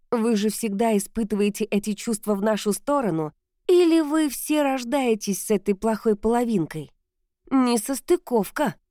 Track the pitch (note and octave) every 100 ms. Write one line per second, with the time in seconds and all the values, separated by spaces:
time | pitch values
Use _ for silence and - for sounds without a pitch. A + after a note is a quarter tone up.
0 | - A#3+ A3 G#3+ G#3+ G3+ A#3 G3 A#3 G#3
1 | - - A3 G#3 G#3 G3+ A3 G3+ G3+ G3+
2 | - G#3+ - G3+ G#3+ G#3 G#3+ F#3+ - C#4+
3 | A3+ D#3+ D#3 - _ _ - F4+ F4 E4
4 | D4 D#4+ D#4 - - D4+ C#4+ C4+ A#3+ C#4
5 | B3 A3 - F#3+ - G#3 - G3+ A3 G#3+
6 | A3+ G#3 A3 A#3+ A#3+ G#3+ D3+ D#3 C#3 _
7 | _ _ _ _ - C4+ B3 A#3+ - C4+
8 | - F4 - A#3+ F#3+ - C#4 - _